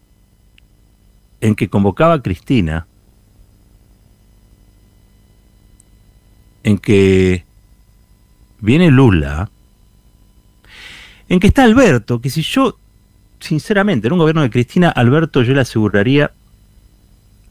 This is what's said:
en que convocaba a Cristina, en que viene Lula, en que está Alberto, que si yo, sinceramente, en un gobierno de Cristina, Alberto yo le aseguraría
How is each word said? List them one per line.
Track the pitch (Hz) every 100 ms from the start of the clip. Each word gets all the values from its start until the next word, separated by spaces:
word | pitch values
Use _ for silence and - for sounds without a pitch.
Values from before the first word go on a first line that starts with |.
| _ _ _ _ _ _ _ _ _ _ _ _ _ _
en | 107
que | 107 117
convocaba | 107 98 90 160
a | 165
Cristina, | 113 90 - 131 82 80 - _ _ _ _ _ _ _ _ _ _ _ _ _ _ _ _ _ _ _ _ _ _ _ _ _ _ _ _ _ _ _ _ _ _ _ _ _
en | 110 101
que | - 101 95 95 92 92 - _ _ _ _ _ _ _ _ _ _ _
viene | 104 147 180
Lula, | 131 131 87 71 73 101 _ _ _ _ _ _ _ _ _ _ _ _ - - - - - -
en | 175
que | 190
está | -
Alberto, | 254 233 233 123 - 120
que | 135
si | 160
yo, | 156 262 269 - _ _ _ _ _ _
sinceramente, | - 156 - 202 202 139 110
en |
un | 175
gobierno | 156 160
de | 135
Cristina, | 120 120 180 170
Alberto | - 120 147 160 139
yo | 120
le | 139
aseguraría | 123 113 104 101 104 143 147 - _ _ _ _ _ _ _ _ _ _ _